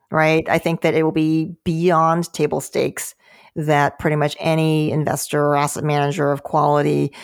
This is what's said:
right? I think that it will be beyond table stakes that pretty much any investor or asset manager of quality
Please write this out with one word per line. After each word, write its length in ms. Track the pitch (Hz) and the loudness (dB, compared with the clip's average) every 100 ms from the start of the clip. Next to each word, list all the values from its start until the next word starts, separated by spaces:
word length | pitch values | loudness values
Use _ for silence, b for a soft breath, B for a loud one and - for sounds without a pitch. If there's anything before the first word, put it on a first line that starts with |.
| _ | _
right? 380 | 156 156 160 160 | 0 2 2 2
I 100 | 160 | -2
think 220 | 165 165 | 0 0
that 120 | 165 | 0
it 100 | 156 | 2
will 80 | 160 | 0
be 460 | 160 156 160 160 170 | 0 0 0 -2 -6
beyond 680 | 185 160 175 160 160 165 165 | -4 0 2 4 2 0 -2
table 300 | - 151 156 | -2 -2 -2
stakes 540 | - - 135 - - - b b b - | -4 -4 -4 -6 -14 -16 b b b -6
that 380 | 151 147 143 - | 0 2 0 0
pretty 180 | 160 | -2
much 220 | 151 147 - | 0 -2 -2
any 520 | 160 160 160 156 151 | -2 2 2 2 0
investor 520 | 151 143 143 - 147 | 0 -2 -4 -2 0
or 120 | 147 | 2
asset 280 | 143 147 - | 2 0 -2
manager 480 | 151 147 143 143 143 | -2 0 0 0 -2
of 120 | 143 | -2
quality 680 | - 156 147 147 147 143 143 B | -2 0 2 2 2 0 -2 B